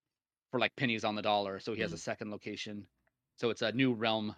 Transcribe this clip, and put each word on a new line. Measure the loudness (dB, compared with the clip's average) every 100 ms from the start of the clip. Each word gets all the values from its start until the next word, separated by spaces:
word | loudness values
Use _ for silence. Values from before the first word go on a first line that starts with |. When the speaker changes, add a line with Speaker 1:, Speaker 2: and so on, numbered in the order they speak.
| _ _ _ _ _
Speaker 1:
for, | 0
like, | 0 2
pennies | 0 2
on | 0
the | 0
dollar. | 4 4 2 -2
So | -4
he | -2
has | -2
a | -4
Speaker 2:
Mm. |
Speaker 1:
second | -6 -6 -6
location. | -8 -8 -8 -8 -10 -14 _ _ _ _ -4
So | -2
it's | 0
a | 0
New | 2 2
Realm | 4 2 0 -2